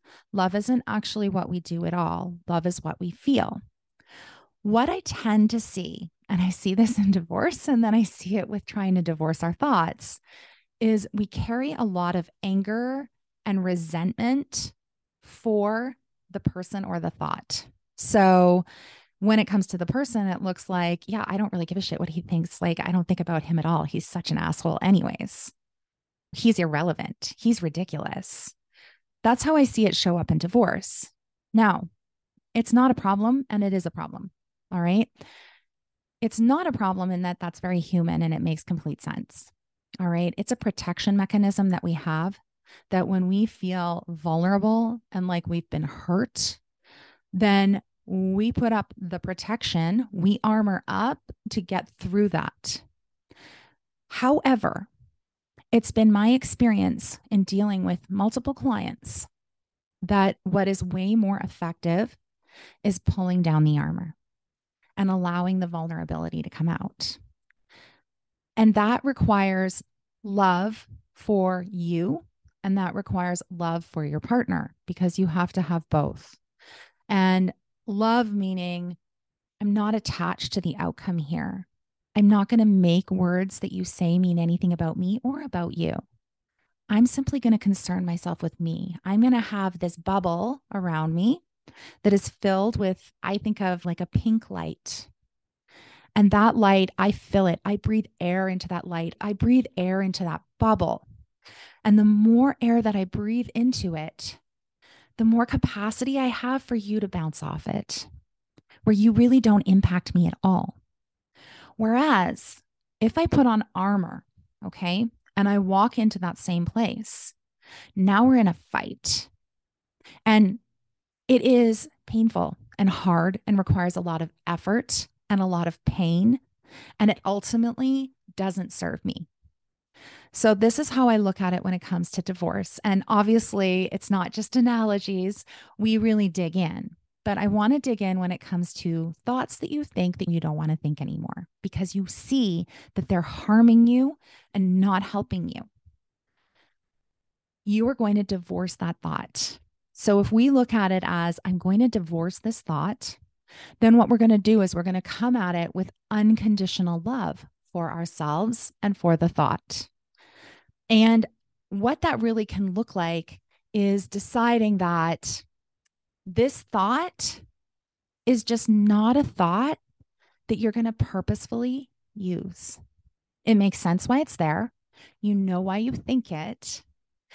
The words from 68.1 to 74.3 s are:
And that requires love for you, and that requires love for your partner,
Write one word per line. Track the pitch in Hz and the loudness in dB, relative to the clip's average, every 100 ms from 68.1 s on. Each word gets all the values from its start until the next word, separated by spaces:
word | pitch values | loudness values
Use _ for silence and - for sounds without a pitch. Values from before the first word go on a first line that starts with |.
| _ _ _ _ - | _ _ _ _ 2
And | 220 | 4
that | 208 208 247 | 4 2 0
requires | 277 262 - 202 196 190 185 - - _ _ _ | -2 -2 2 2 2 0 -2 -4 -12 _ _ _
love | 208 202 190 180 202 220 - - _ | -6 2 2 2 -2 -6 -16 -20 _
for | - - 202 185 180 180 | -10 -2 0 2 -2 -6
you, | 185 170 170 180 320 - _ _ _ | -6 -4 -2 -2 -4 -8 _ _ _
and | 196 196 | -2 -2
that | 185 | -2
requires | - - 190 180 180 - | -6 -4 -4 -2 -4 -8
love | 175 170 170 | -6 -4 -4
for | - 165 | -6 -8
your | 147 147 | -6 -6
partner, | - | -2